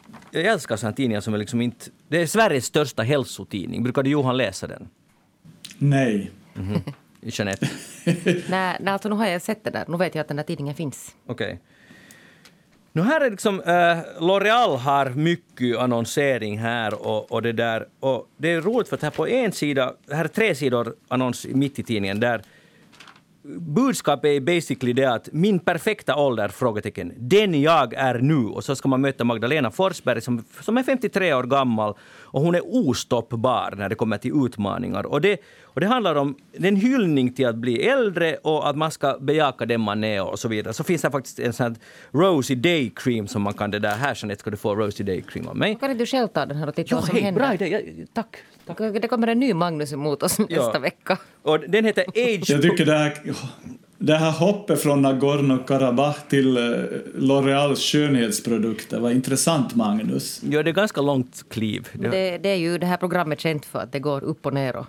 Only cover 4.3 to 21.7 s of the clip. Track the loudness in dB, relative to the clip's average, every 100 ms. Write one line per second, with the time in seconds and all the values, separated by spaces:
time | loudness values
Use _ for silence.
4.3 | 0 -2 -4 -12 -12 -18 _ _ _ _
5.3 | _ -20 -20 -18 -2 2 2 2 0 -4
6.3 | -14 -18 -10 -4 -4 -6 -18 _ _ -10
7.3 | -4 -4 -2 -4 -6 -16 -6 -2 0 0
8.3 | -2 0 -2 -2 -2 -4 -4 -2 -2 0
9.3 | -2 -4 -6 -6 -6 -6 -2 -2 -2 -6
10.3 | -6 -6 -6 -6 -6 -8 -8 -18 _ -12
11.3 | -6 -6 -8 _ _ -20 -20 -20 -20 -20
12.3 | -20 -20 _ _ _ _ 0 2 4 2
13.3 | 0 -2 -2 2 4 4 2 -4 -2 2
14.3 | 4 4 4 4 2 2 2 2 0 0
15.3 | 0 _ -2 0 2 2 0 0 0 2
16.3 | 0 -2 -4 -2 -2 -2 -4 -2 -4 -2
17.3 | -2 -2 0 0 -2 -6 -6 -2 -2 -4
18.3 | -6 -2 0 0 -2 -2 -4 -4 -2 0
19.3 | 0 0 -2 -2 0 -2 -4 -8 -4 -4
20.3 | 0 0 2 0 0 -2 -8 -4 -2 -2
21.3 | -4 -2 0 0